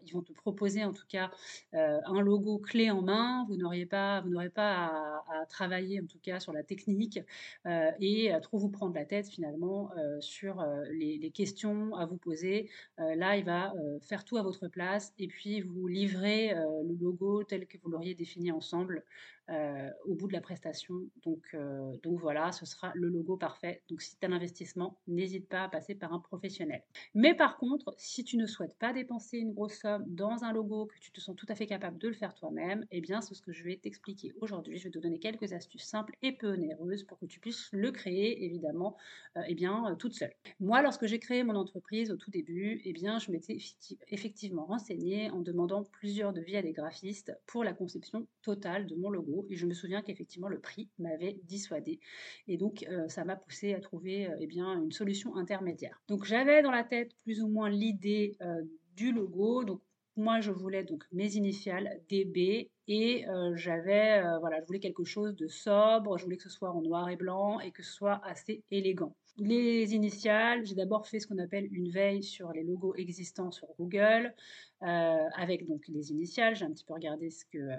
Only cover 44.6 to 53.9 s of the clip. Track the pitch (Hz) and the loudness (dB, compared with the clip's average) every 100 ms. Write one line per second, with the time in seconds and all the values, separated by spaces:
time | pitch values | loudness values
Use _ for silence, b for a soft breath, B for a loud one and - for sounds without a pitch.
44.6 | 160 226 214 170 170 208 214 185 170 175 | -2 -4 -4 -4 -2 0 -2 -2 0 2
45.6 | 175 202 202 - 208 208 202 175 165 202 | 2 2 -2 -6 -4 0 0 -2 -2 -2
46.6 | 170 156 156 - 190 208 - - - 240 | -2 -2 -6 -6 -8 -8 -10 -14 -8 -2
47.6 | 214 - 349 - - 214 - _ - 202 | -2 -2 -6 -6 -8 -8 -8 _ -4 -4
48.6 | 185 190 190 160 196 190 139 170 202 175 | -2 -2 -2 -4 -2 -2 -2 -4 -4 -2
49.6 | 175 175 170 196 202 170 170 175 196 165 | -2 -2 -4 -4 -4 -10 -10 -8 -6 -6
50.6 | - 202 214 - 170 156 185 196 175 202 | -8 -12 -14 -8 -6 -2 -4 -6 -10 -8
51.6 | 196 156 156 170 B B B B - 175 | -4 -6 -4 -8 B B B B -4 0
52.6 | 208 208 - 180 160 - 170 196 - - | 0 -2 -6 -2 -2 -4 -4 -4 -8 -4
53.6 | 202 196 - | -2 -2 -2